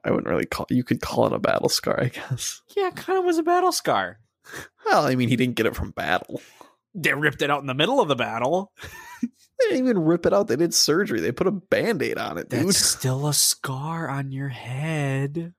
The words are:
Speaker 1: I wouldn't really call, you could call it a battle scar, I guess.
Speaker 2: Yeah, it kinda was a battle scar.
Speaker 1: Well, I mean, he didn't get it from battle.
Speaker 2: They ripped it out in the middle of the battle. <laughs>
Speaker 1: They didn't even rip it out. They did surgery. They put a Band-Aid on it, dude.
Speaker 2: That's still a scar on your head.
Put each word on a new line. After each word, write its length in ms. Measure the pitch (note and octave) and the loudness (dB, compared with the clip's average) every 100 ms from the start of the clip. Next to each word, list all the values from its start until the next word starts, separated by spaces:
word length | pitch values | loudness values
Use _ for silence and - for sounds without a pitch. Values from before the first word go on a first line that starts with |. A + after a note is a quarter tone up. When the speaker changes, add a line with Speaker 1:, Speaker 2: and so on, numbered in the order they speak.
| - | 0
Speaker 1:
I 60 | |
wouldn't 180 | - - | -2 0
really 160 | E2 - | -2 -2
call, 220 | - - | -6 0
you 140 | B2 | 0
could 180 | B2 A#2+ | 0 -2
call 240 | - - A2+ | 0 2 2
it 80 | |
a 60 | - | 2
battle 300 | A2 - - | 0 2 0
scar, 300 | - - - | 0 0 0
I 80 | B2+ | -2
guess. 520 | - - B2+ - - _ G4+ | -4 -8 -6 -6 -10 _ -2
Speaker 2:
Yeah, 100 | F#4 | -2
it 60 | F4 | -4
kinda 240 | - F#4+ | -2 0
was 180 | F4+ E4 | 2 0
a 40 | |
battle 280 | D#4+ F4+ F4+ | 2 2 2
scar. 460 | - - A2 F#2 G2 _ _ - - - _ A4 | 0 0 0 -2 -8 _ _ -16 -16 -16 _ 2
Speaker 1:
Well, 200 | G#3+ D3 | 4 4
I 100 | B2+ | 2
mean, 120 | A#2+ | 2
he 80 | A#2+ | 4
didn't 200 | B2 A2 | 2 2
get 100 | A2 | 0
it 100 | - | 0
from 160 | - | -8
battle. 500 | - E2 F2+ - - - - - _ _ | -6 0 -2 -2 -14 -14 -20 -20 _ _
Speaker 2:
They 200 | G3 D3 | -4 -2
ripped 280 | C#3 D3+ - | 2 0 0
it 80 | D3 | 0
out 120 | C#3+ | 0
in 60 | C#3 | -2
the 60 | |
middle 260 | C3 F3 C#4 | 0 2 2
of 80 | F3 | 2
the 80 | B2+ | 0
battle. 560 | A2 A2+ B2 F3 G3 - | -2 -2 0 0 -4 -14
<laughs> 40 | - - - B5 A#3+ _ _ - | -18 -18 -20 -8 -8 _ _ 0
Speaker 1:
They 100 | A#4 | 2
didn't 180 | C4 B3+ | 2 2
even 140 | G#3 | 4
rip 240 | D#3 E3+ E3+ | 4 4 4
it 60 | |
out. 140 | G3+ G#3+ | 2 2
They 80 | A#2+ | 2
did 160 | E3+ | 2
surgery. 480 | - - D#3+ G3+ A2 | 2 2 2 0 0
They 120 | E2 | -2
put 160 | A#2+ F#3 | 0 0
a 40 | |
Band-Aid 680 | G3 _ G2+ F3 F3+ A#2 - | -2 _ 0 2 0 -2 -2
on 180 | - E2 | -6 -8
it, 100 | - | -6
dude. 200 | A#2+ F3 | -2 2
Speaker 2:
That's 100 | - | 2
still 500 | - - C3 C3 D3 | 2 0 -2 0 0
a 60 | |
scar 760 | C#3+ - - D3+ C3 D3+ E3 D#3 | 2 2 0 -6 -6 -6 -6 -4
on 240 | C#3 C#3 | -4 -6
your 180 | C3+ C#3 | -6 -6
head. 1000 | A#2+ A2+ C3 D#3+ D#3 C#3 C3+ C#3 D#3 E3 | -8 -10 -6 -4 -2 0 0 -2 -4 -8